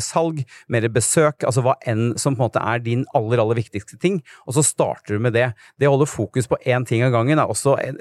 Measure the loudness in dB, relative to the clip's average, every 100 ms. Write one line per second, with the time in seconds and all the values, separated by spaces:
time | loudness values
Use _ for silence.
0 | -2 -2 -2 -2 -8 -14 -4 -2 0 0
1 | 0 2 2 2 -2 0 0 0 -2 0
2 | 0 0 -2 0 0 0 -2 -2 -2 -2
3 | -2 -2 0 2 2 0 -4 -8 -12 -4
4 | -2 -2 -6 -14 -4 0 0 0 -2 -4
5 | -6 -2 0 2 0 -2 -14 -2 2 2
6 | 2 -2 -4 -4 -2 -2 0 -2 0 0
7 | 2 2 2 2 0 0 0 0 -2 -4